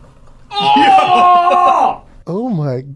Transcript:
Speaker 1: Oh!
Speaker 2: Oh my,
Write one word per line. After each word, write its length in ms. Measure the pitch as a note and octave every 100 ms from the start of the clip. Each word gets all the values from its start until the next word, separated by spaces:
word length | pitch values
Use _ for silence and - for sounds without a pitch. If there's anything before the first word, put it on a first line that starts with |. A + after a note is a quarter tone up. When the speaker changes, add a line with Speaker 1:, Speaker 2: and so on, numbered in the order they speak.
| - - - - -
Speaker 1:
Oh! 1500 | G4+ G4+ D5+ G#4 F#4+ F#4 F4+ F4+ F4+ F4 F4+ F#4 F4 C#4+ - - - -
Speaker 2:
Oh 220 | F3+ B3+
my, 360 | F#3 D3 B2+ C#3